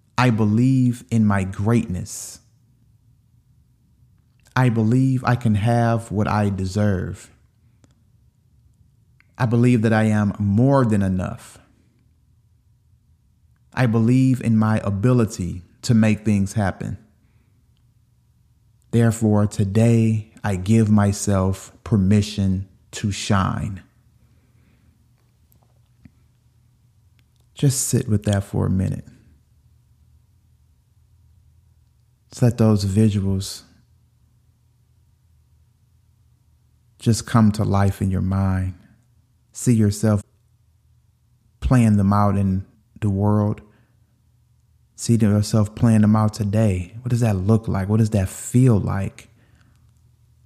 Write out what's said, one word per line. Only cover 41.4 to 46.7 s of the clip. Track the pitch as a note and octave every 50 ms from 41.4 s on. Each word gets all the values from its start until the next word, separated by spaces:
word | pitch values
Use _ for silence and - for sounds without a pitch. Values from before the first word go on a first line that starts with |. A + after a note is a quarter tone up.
| _ _ _ -
playing | - - C3+ B2 A#2 A2 G#2
them | G2+ G2 G2
out | G2+ G#2 G#2 G2+ G2
in | G2 G2 F#2+ F#2+ F#2+ F#2+ - _ _ _ _ _ -
the | - G#2
world. | G2 G2 G2+ G#2 G#2 G#2+ G#2 G#2 G#2 - - _ _ _ _ _ _ _ _ _ _ _ _ _ _ _ _ _ _ _ _ _ _ _ _ _ _ -
See | - - A#2+
yourself | A2 A2 G#2 G#2 G#2 G#2 - - A2+ G#2 G2+ -
playing | - - A#2 A2 A2
them | G#2 G#2 G#2+
out | A2 G#2+ G#2+ -
today. | - A2 G2+ G2 A2 A2+ G#2+